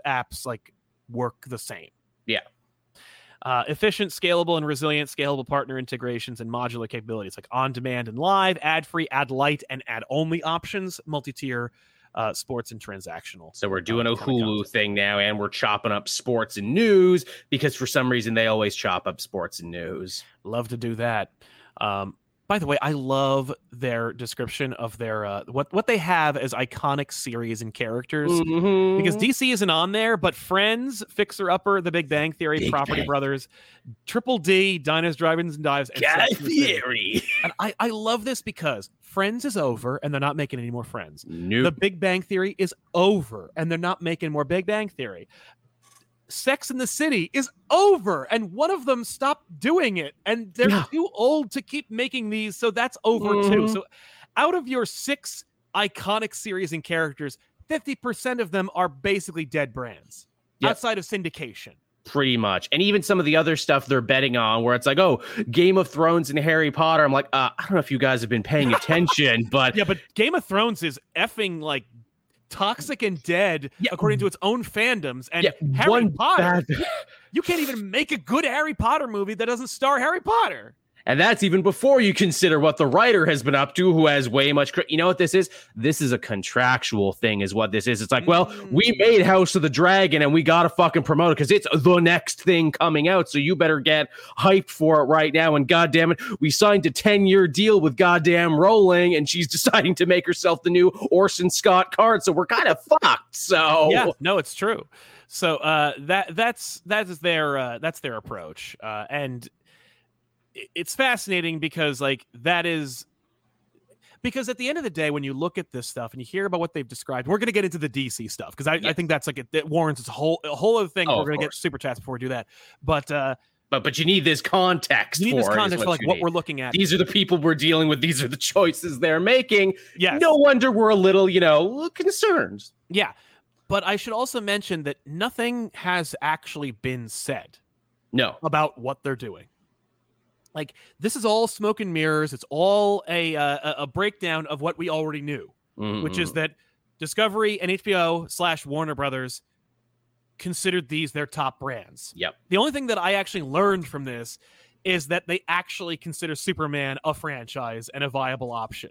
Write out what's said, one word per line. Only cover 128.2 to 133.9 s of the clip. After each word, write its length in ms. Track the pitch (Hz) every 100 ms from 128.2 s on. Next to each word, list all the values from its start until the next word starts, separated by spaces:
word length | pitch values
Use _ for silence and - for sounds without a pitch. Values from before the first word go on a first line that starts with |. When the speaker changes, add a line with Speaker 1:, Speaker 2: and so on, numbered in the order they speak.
Speaker 2:
are 60 | 127
the 100 | 143
choices 640 | - 190 175 - 175 131
they're 220 | 160 160
making. 540 | 190 254 254 208 190 190 - -
Speaker 1:
Yes. 240 | 180 285
Speaker 2:
No 140 | 330
wonder 380 | 302 285 254 262
we're 160 | 220 220
a 80 | 202
little, 320 | 185 190 190
you 80 | 180
know, 500 | 170 151 180 269 330
concerned. 760 | - 359 381 427 339 92 139 - _ _
Speaker 1:
Yeah. 240 | 185 185 - _ _ _ _ -
But 180 | 202
I 80 | 180